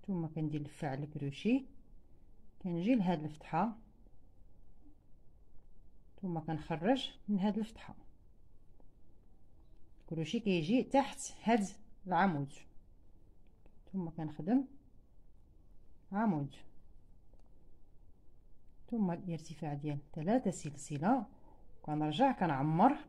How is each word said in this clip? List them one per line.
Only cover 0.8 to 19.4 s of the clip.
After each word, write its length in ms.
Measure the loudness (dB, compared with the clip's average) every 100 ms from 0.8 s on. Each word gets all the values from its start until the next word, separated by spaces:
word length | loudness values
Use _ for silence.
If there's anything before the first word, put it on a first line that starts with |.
| -4
على 160 | -2
الكروشي، 640 | -6 -4 -4 0 4 4 2 -14 -16 -18 -18 -20 -18 -14 -14 -8
كنجي 320 | -4 0 4 4
لهاد 280 | 4 2
الفتحه، 540 | -2 -8 -2 0 0 -2 -16 -20 -18 -16 -16 -18 -18 -16 -14 -14 -16 -18 -18 -16 -16 -18 -14 -12 -12 -14 -14 -16 -16 -6
ثم 180 | -2 0
كنخرج 720 | 0 -4 -2 0 4 4 2 -8 -2
من 120 | 2
هاد 180 | 2 2
الفتحه، 380 | -4 -8 -14 -14 -16 -18 -20 -20 -18 -18 -18 -16 -16 -14 -16 -16 -20 -18 -18 -18 -20 -16 -16 -16
الكروشي 380 | -6 -4 0 2
كيجي 440 | 4 4 6 4
تحت 360 | 6 4 4 -4 -10 -2
هاد 240 | 6 6 4 -4 -16 -12 0
العمود، 460 | 4 6 4 -2 -6 -14 -16 -16 -20 -20 -20 -20 -20 -20 -20 -20 -18 -6
ثم 160 | -4 -4
كنخدم 560 | -4 -6 -4 2 4 2 -10 -18 -20 -20 -20 -18 -20 -20 -20 -18 -16 -16 -18 -4
عمود، 440 | 2 2 2 -2 -6 -14 -14 -16 -18 -18 -20 -18 -18 -18 -18 -16 -16 -16 -18 -18 -18 -18 -18 -16 -16 -16 -16 -4
ثم 200 | 2 2
الارتفاع 640 | 2 -2 -6